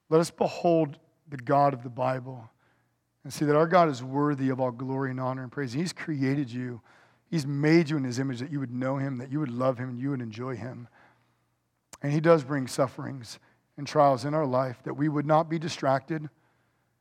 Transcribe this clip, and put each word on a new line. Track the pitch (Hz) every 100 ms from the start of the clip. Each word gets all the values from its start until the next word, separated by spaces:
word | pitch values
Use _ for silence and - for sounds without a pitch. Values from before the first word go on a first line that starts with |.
| -
let | 156
us | 170
behold | - 202 - 175 165 151 143 _ _ _
the | 139
God | 120 143 143
of | 131
the | 123
Bible | 117 127 131 127 127 113 _ _ _ _ _ _ _
and | 143
see | -
that | 147
our | 147 165
God | 180 165
is | 127
worthy | 131 139 147 143 135
of | 131
all | 127
glory | 120 131 135 131
and | 127
honor | 127 131
and | 127
praise. | 147 135
He's | 127 175
created | - - 147 135 143 127
you. | 123 127 120 _ _ _ _ -
He's | 170 139
made | 143 151 165 147
you | 151
in |
his | 131 120
image | 135 120
that | 143
you | 143
would | 131
know | 123 131 139
him, | 139 127
that | 135
you | 143
would | 143
love | 120 131 120
him, | 131
and | 120
you | 135
would | 135
enjoy | 117 107 131 123
him. | 120 117 120 _ _ _ _ _ _ _ _ _ _ -
And | 143
he | 147
does | 160 165
bring | 127 147 123
sufferings | - 131 - 127 135 113 - _ _ _ -
and | 143
trials | 151 143 131
in | 139
our | 151
life | 143 127 131 123
that | -
we | 131 151
would | 147
not | 147 156 165
be | 165
distracted | 156 - 139 135 - 160 151 _ _ _ _ _ _ _